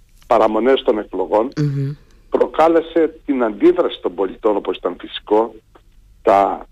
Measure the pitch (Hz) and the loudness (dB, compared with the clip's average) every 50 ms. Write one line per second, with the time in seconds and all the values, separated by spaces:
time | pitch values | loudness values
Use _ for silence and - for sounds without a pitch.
0 | _ _ _ _ - - 120 107 110 110 110 110 117 131 135 127 - - 113 107 | _ _ _ _ -4 0 2 2 2 2 2 0 2 2 2 2 2 0 -2 -2
1 | 101 - - 92 95 82 101 107 113 139 - - 147 147 139 139 139 139 147 - | -2 -6 -6 -6 -4 0 0 0 0 -2 -4 -4 -4 -4 -4 -4 -6 -6 -8 -12
2 | _ _ _ _ _ - - 170 160 165 - - 156 165 165 165 160 - - 165 | _ _ _ _ _ -4 -2 0 0 0 0 2 2 4 4 2 0 0 0 0
3 | 160 147 - - _ - 139 127 120 110 104 101 147 175 175 - 127 117 - - | 0 0 -2 -6 _ -4 -2 -2 -2 -2 -2 2 4 4 4 4 0 -4 -4 -6
4 | - 98 90 90 98 92 87 - - 110 104 98 - 95 92 - - 92 87 - | -8 -8 -6 -4 -6 -6 -6 -4 -2 -2 -2 -2 -4 -6 -6 -6 -6 -8 -8 -10
5 | - - - - - - 104 107 113 113 - - _ _ _ - _ _ _ _ | -14 -16 -16 -12 -4 0 0 0 0 0 -6 -14 _ _ _ -20 _ _ _ _
6 | _ _ - _ - - 196 196 98 95 87 82 - - | _ _ -14 _ 0 2 4 4 4 2 -2 -6 -10 -16